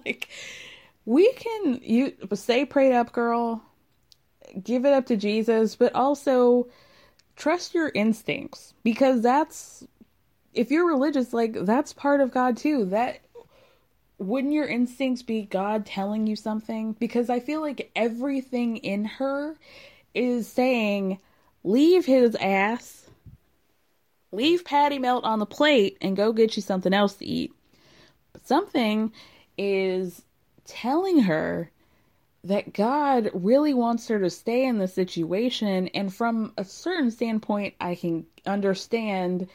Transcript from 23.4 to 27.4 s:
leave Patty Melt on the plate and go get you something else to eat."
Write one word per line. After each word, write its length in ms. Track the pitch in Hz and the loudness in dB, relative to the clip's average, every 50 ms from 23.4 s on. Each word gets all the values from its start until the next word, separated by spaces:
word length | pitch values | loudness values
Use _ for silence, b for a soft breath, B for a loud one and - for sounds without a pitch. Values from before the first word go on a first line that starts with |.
| _ _ _ _ _ _ _ _ _ _ _ _ _ _ _ _ _ - | _ _ _ _ _ _ _ _ _ _ _ _ _ _ _ _ _ -10
leave 320 | 185 196 262 320 349 349 - | -4 0 2 2 2 2 0
Patty 360 | - 277 285 294 294 285 269 | 0 2 2 2 2 2 0
Melt 240 | 254 247 254 240 - | 0 0 0 0 0
on 160 | 226 220 220 | -2 0 0
the 80 | 208 - | -2 -4
plate 500 | - - 294 302 294 240 196 - - - | 0 2 4 4 6 4 4 2 0 -4
and 140 | - 190 190 | -4 -4 0
go 160 | 190 202 226 | 0 0 0
get 240 | 226 226 226 220 - | 4 4 2 2 2
you 60 | 214 | -4
something 320 | - - 196 185 185 185 190 | -4 -2 -4 0 0 2 2
else 220 | 202 202 202 202 | 4 2 2 0
to 100 | - - | -4 -10
eat." 260 | - - 82 | -6 -6 -4